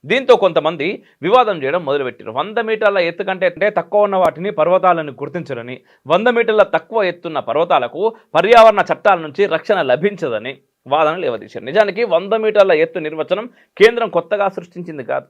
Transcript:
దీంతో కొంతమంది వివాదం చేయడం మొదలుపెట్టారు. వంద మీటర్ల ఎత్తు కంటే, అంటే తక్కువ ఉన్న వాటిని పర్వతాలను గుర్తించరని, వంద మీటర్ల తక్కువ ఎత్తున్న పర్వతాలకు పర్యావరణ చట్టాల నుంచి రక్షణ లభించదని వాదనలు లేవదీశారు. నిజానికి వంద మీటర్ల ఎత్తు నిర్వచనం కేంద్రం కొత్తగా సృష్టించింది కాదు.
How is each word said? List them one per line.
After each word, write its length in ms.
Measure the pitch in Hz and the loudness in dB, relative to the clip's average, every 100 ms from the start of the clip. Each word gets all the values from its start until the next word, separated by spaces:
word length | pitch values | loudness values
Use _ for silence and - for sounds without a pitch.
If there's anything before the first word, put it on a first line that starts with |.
దీంతో 320 | 135 233 254 226 | -2 -4 4 4
కొంతమంది 640 | 190 165 151 170 151 233 _ _ | 4 0 -2 -4 -6 -6 _ _
వివాదం 400 | 156 247 226 180 | 0 2 2 -2
చేయడం 220 | 135 170 | -4 -4
మొదలుపెట్టారు. 460 | 151 143 127 120 101 | -2 -4 -4 -8 -10
వంద 280 | 117 175 220 | -6 -6 -6
మీటర్ల 400 | 220 220 214 196 | -4 0 0 0
ఎత్తు 240 | 170 170 | -2 -4
కంటే, 240 | 190 185 180 | -6 -2 -4
అంటే 240 | 160 202 | 0 -2
తక్కువ 320 | 202 165 208 | -2 -2 0
ఉన్న 140 | 208 196 | 2 2
వాటిని 340 | 175 147 190 | 0 -2 -8
పర్వతాలను 640 | 208 156 185 180 170 151 | -2 2 2 2 0 -2
గుర్తించరని, 680 | 127 147 170 143 123 117 127 _ _ 127 | -10 -10 -10 -8 -10 -10 -16 _ _ -2
వంద 220 | 170 233 | 0 2
మీటర్ల 340 | 233 233 214 | 0 0 2
తక్కువ 400 | 202 160 - 226 | 2 0 -4 -2
ఎత్తున్న 360 | 190 175 170 151 | -2 -4 -8 -8
పర్వతాలకు 760 | 117 131 170 165 123 151 214 220 _ | -4 -2 2 0 0 -4 -6 -6 _
పర్యావరణ 500 | 156 185 233 220 208 190 | -2 4 8 8 6 0
చట్టాల 260 | 170 214 185 | 0 2 0
నుంచి 280 | 160 135 196 | -2 -2 0
రక్షణ 360 | 160 - 196 | -2 0 -2
లభించదని 760 | 139 127 190 208 156 110 120 135 _ _ - | 2 0 0 -4 -6 -6 -8 -14 _ _ -4
వాదనలు 340 | 147 151 170 | 0 0 0
లేవదీశారు. 440 | 151 113 101 - | -4 -6 -10 -14
నిజానికి 400 | 117 180 202 185 | -4 0 0 0
వంద 280 | 233 170 190 | -2 -2 0
మీటర్ల 400 | 220 220 208 196 | -2 0 4 4
ఎత్తు 260 | 160 165 175 | 4 2 -2
నిర్వచనం 480 | 156 156 151 185 240 _ _ - | -8 -6 -4 -4 -6 _ _ 2
కేంద్రం 320 | 208 233 226 | 4 4 -2
కొత్తగా 400 | 170 170 208 196 | -2 -2 -2 -2
సృష్టించింది 560 | 196 175 180 175 151 | -4 -14 -16 -14 -12
కాదు. 220 | 120 135 - | -6 -6 -8